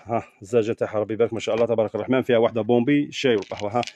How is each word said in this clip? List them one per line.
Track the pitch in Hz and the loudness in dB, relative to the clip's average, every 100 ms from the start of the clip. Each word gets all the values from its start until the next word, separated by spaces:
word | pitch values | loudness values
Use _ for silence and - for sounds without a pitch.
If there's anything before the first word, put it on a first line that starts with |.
ها، | - 113 - _ | -6 -4 -4 _
الزاجة | 95 120 107 | -2 0 0
تاعها | 113 104 107 | -2 -4 -2
ربي | 107 | -2
يبارك | 107 117 | 0 0
ما | 110 | -2
شاء | 113 | -4
الله | 113 117 | 0 2
تبارك | 113 107 | 2 0
الرحمن، | 104 104 131 | -2 0 0
فيها | 120 117 | 2 2
واحدة | 113 113 | 2 0
بومبي، | 107 120 120 147 | 2 2 4 2
الشاي | 147 - 135 110 | 0 -2 0 0
والقهوة، | - 101 104 120 | -2 -6 -4 -2
ها. | 120 | -4